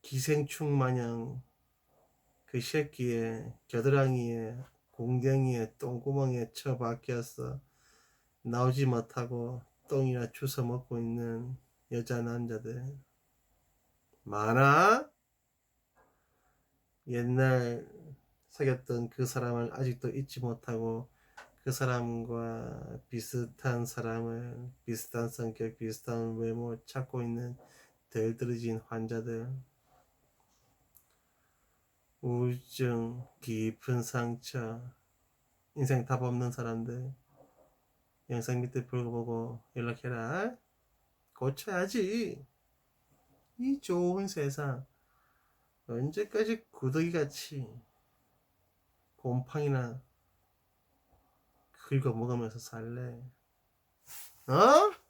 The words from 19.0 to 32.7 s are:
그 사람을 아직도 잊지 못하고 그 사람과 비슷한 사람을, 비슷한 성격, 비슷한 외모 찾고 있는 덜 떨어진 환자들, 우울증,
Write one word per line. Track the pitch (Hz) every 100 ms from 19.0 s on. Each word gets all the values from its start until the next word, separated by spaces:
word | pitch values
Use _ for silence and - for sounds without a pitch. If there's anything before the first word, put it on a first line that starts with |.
| 117
그 | - 127
사람을 | 127 120 120 120
아직도 | - 131 120 123
잊지 | 123 139 -
못하고 | 120 117 - 113 113 113 131 _ _ - - _
그 | -
사람과 | 131 131 123 120 117 117 117 117 113 120 120 117 117 _
비슷한 | 117 - 127 117 - 135 120
사람을, | 117 - 113 113 117 117 120 120 123 - -
비슷한 | 113 - 117 117
성격, | 120 113 110 113 113
비슷한 | 113 110 - 117 113 113
외모 | 113 113 120 117 -
찾고 | 135 131 127
있는 | 120 117 123 127 - - - _ _
덜 | 113 110 117
떨어진 | 120 120 117 110 -
환자들, | 113 110 117 117 113 123 135 - _ _ _ _ _ _ _ _ _ _ _ _ _ _ _ _ _ _ _ _ _ _ _ _ _
우울증, | 131 120 123 123 -